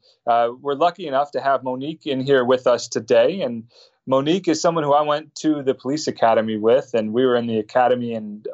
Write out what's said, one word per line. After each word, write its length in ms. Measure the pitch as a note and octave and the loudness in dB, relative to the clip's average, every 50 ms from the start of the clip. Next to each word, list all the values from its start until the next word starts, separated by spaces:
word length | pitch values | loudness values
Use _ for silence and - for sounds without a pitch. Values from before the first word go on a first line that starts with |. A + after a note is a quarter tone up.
| _ _ _ _ - | _ _ _ _ -2
uh, 240 | - A#2 A#2 A#2+ A#2 B2 C3 | 0 0 2 2 0 -4 -6
we're 140 | C#3 C#3 C#3 | -6 -6 -2
lucky 320 | C3+ G3+ F3 E3+ - F#3 | 0 0 0 0 -2 -8
enough 240 | D3+ C3+ C3 - - | -4 -2 -2 -2 -2
to 100 | - C3 | -4 -4
have 240 | B2 C#3 C#3 C3 B2+ | -2 0 -2 -2 -2
Monique 420 | C3 B2+ C3 C3+ D3 E3+ D#3 - | -4 -8 -6 -8 -10 -10 -10 -6
in 140 | D3+ C3+ C3 | -6 -4 -4
here 240 | C3 C#3 C#3+ C3 B2 | 0 2 2 2 4
with 220 | A#2+ B2+ B2 B2+ | 4 2 2 2
us 200 | C3 A#2+ A#2 - | 2 0 0 -2
today. 540 | - - B2+ A2 A2 B2 A2+ A#2 C#3 F3 G3 | -4 -8 -6 -2 2 4 4 4 4 2 -2
And 240 | E3 B2+ A#2+ A#2 A2+ _ _ _ _ _ _ _ - | -4 -6 -6 -8 -12 _ _ _ _ _ _ _ -6
Monique 400 | - C3 C3+ C#3 D3+ E3+ G3 F3+ | -2 0 0 2 2 0 0 0
is 140 | F3 D#3 D#3 | 0 -2 0
someone 240 | - F3 E3 E3+ D3+ | 0 0 0 0 0
who 80 | C#3+ C#3+ | 2 2
I 80 | D3 | 2
went 360 | D3+ D3 D3 D3+ D#3 D3 - | 2 2 -2 -4 -4 -8 -12
to 260 | - - D#3 D3+ D3 C3+ | -4 0 0 0 0 0
the 100 | C3 B2+ | -2 -2
police 340 | - - B2+ C#3+ D#3 - | -2 -2 -6 -6 -4 -4
academy 520 | - - - - A2+ A2+ A2+ A2 A2 A2 G#2+ | -6 -4 0 2 4 4 4 2 0 -2 0
with, 320 | G#2 A2+ A#2+ C3+ - - - | 2 4 4 2 2 0 -4
and 220 | A2+ G#2+ G#2+ G#2+ | -4 -2 -2 0
we 100 | A#2+ C3 | 0 2
were 100 | B2+ A#2+ | 2 2
in 120 | A#2+ A#2 | 0 0
the 140 | A#2 A2+ A2 | -2 -2 -4
academy 520 | G#2+ - - B2+ B2 A#2+ B2+ B2 A#2+ A#2 A2+ | -4 -2 0 2 2 2 2 0 -2 -6 -8
in 300 | A2+ A2 G#2 G#2 G#2+ G#2+ - | -8 -8 -10 -14 -14 -14 -8